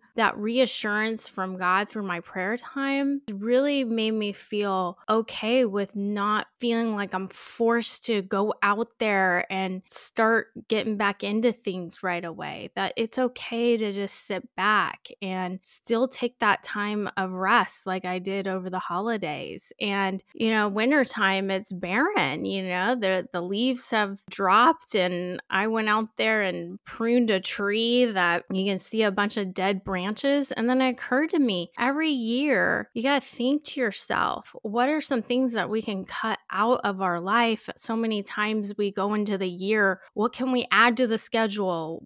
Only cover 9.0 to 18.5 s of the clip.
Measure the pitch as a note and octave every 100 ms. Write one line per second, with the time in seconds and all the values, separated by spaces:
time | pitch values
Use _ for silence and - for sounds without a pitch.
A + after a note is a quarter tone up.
9 | A3 G3 F#3 F3 - F#3+ F#3+ F#3 - -
10 | - - A3 A3+ - - - A3 - G3+
11 | G3+ G3 G3+ G#3+ A#3 A3+ - F#3 F3 -
12 | F#3+ F3 F3 D#3+ D3+ D3+ - - G3 -
13 | A3+ - B3+ B3+ - A#3 A#3+ A#3 G#3+ G3
14 | G3 - - F#3+ - - G3 G#3+ F3+ -
15 | - - F#3+ F#3 F3+ F#3 - - - A3+
16 | B3+ - A#3+ - A3 - - G#3 G#3 G#3+
17 | G3+ - F#3+ F#3 F#3+ A#3 F#3 - - F#3
18 | F#3 F#3 F#3 G3 G3